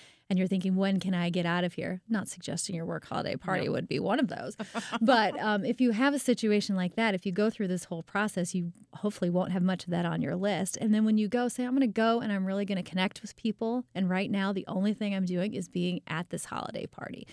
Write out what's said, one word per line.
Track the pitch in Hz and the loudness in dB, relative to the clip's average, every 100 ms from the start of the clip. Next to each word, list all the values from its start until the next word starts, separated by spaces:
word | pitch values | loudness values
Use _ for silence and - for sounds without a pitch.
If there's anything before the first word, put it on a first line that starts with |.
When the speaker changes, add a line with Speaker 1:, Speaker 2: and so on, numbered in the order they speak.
| - - - | -20 -14 -2
Speaker 1:
and | 185 | 2
you're | 185 | 2
thinking, | 190 185 185 | 2 2 2
"When | 196 196 | 4 2
can | 180 | 2
I | 180 175 | 0 0
get | 175 170 | 0 0
out | 175 | 2
of | 175 - | 0 -2
here?" | - 185 - | -6 -6 -2
Not | 220 - | -2 -2
suggesting | - - 170 - 170 | -8 -6 -4 -4 -4
your | 165 | -4
work | 160 - | -6 -4
holiday | - 160 - | -4 -4 -4
party | 180 185 - | -2 -2 0
Speaker 2:
No. | |
Speaker 1:
would | - - | -2 -2
be | - | -2
one | - 240 | 0 0
of | 247 | 0
those. | - 135 - | -2 -10 -10
Speaker 2:
<laughs> | 214 226 - 233 | -8 -8 -6 0
Speaker 1:
But, | 226 240 208 - | 4 6 4 0
um, | 214 208 | 0 0
if | 185 247 | 0 2
you | 247 | 2
have | 214 269 | 4 2
a | 285 | 2
situation | - 240 220 208 202 190 | 2 2 4 2 2 0
like | 180 - | 0 0
that, | 226 190 | 0 0
if | 202 | -2
you | |
go | 180 214 | 0 0
through | - 196 | 2 -2
this | 180 - | -2 -4
whole | 170 | -10
process, | - 196 214 - 175 | -6 -2 -2 0 -2
you | 185 175 - - | -2 -4 -6 -18
hopefully | - 208 - 175 | -4 -4 -2 0
won't | 180 185 | 2 2
have | 185 | 2
much | 180 185 - | 2 0 -2
of | |
that | 170 170 | -2 0
on | 165 | 0
your | - 180 | -2 0
list. | 196 202 190 - | 0 0 -2 -2
And | 220 | 2
then | 214 220 | 4 4
when | 214 | 4
you | 214 | 2
go, | 240 247 | 0 0
say, | - | -2
"I'm | 247 | 0
gonna | 262 262 | 2 2
go | 196 226 233 | 4 4 4
and | 233 | 2
I'm | 202 | 0
really | 190 196 196 | 0 0 0
gonna | 190 | -2
connect | 180 185 190 - | -2 0 0 -2
with | 208 - | -14 -6
people. | 226 208 226 247 247 - | -4 -2 -2 -2 -4 -2
And | 190 | 0
right | 185 202 | 2 0
now, | 196 196 | 0 0
the | 196 - | -2 -2
only | 185 202 | 0 0
thing | 202 208 196 | 0 -2 0
I'm | |
doing | 180 180 196 | 0 0 -2
is | - 175 | -4 -4
being | 180 175 180 - | -2 -2 -2 -4
at | 160 175 | -6 -4
this | 175 | -8
holiday | - - - - - | -6 -8 -6 -8 -8
party." | - - - - | -10 -12 -12 -16